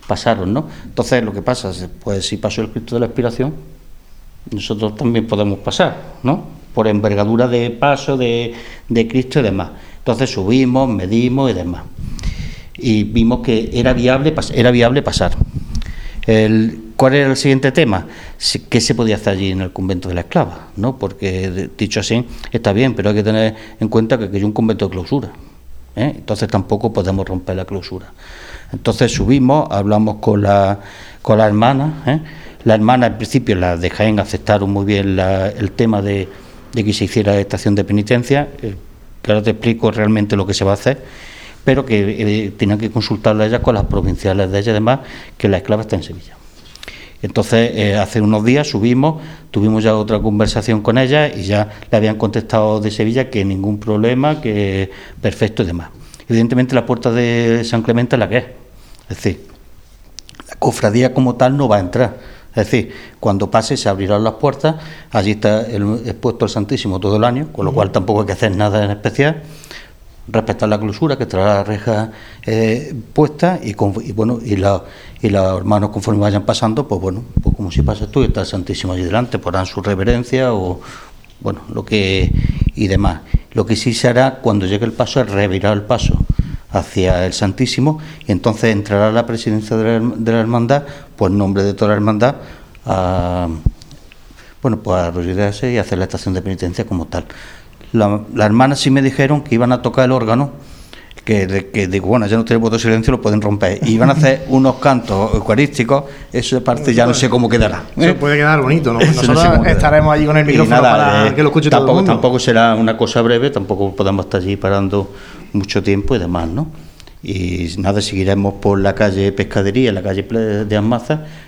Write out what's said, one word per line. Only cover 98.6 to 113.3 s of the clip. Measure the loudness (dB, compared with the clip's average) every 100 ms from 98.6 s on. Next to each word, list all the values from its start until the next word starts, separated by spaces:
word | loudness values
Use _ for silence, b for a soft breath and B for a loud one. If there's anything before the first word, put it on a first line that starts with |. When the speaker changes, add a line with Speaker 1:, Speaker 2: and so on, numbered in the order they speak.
| 4 2
Speaker 1:
sí | 2
me | 2
dijeron | 2 2 2 2
que | 2
iban | 0 2
a | 2
tocar | 0 2 2
el |
órgano, | 2 2 0 0 -6 B B B B B -14 0
que, | 0 2
de, | -2 -2
que | -4 -2
digo, | -2 2
bueno, | 0 2
ya | 0
no |
tenemos | 2 2
voto | 2 0
de |
silencio, | 2 2 2
lo | 0
pueden | 2 0
romper. | 0 0 0 0 2
Y | 4
van | 4
a |
hacer | 6 4 2 2
<laughs> |
unos | 4 4 4
cantos | 2 2 0 0 0 0
eucarísticos, | 2 2 2 0 0 0 -2 B B
eso | -6 -2 0
de |
parte | 0 0 2
ya | 4 4
no |
sé | 4 2
cómo | 2 2
quedará, | 2 2 0 -8 0
¿eh? | 2
Speaker 2:
Eso | 2
puede | 2 2
quedar | 4 4
bonito, | 4 2 2
¿no? | 2
Speaker 1:
Eso | 2
no | 2
sé | 4
Speaker 2:
Nosotros | 4
Speaker 1:
cómo | 6 6
quedará. | 4 4
Speaker 2:
estaremos | 6 6 4 4
allí | 4
con | 4
el | 4
Speaker 1:
Y |
Speaker 2:
micrófono | 4 6 6
Speaker 1:
nada, | 6 6
Speaker 2:
para | 4 4 2
Speaker 1:
eh, | 4
Speaker 2:
que |
lo | 2
escuche | 4 4
todo | 4
el | 4
Speaker 1:
tampoco, | 4
Speaker 2:
mundo. | 4
Speaker 1:
tampoco | 4 2 2
será | 4 4 6
una | 4 2 2
cosa | 0 2
breve, | 2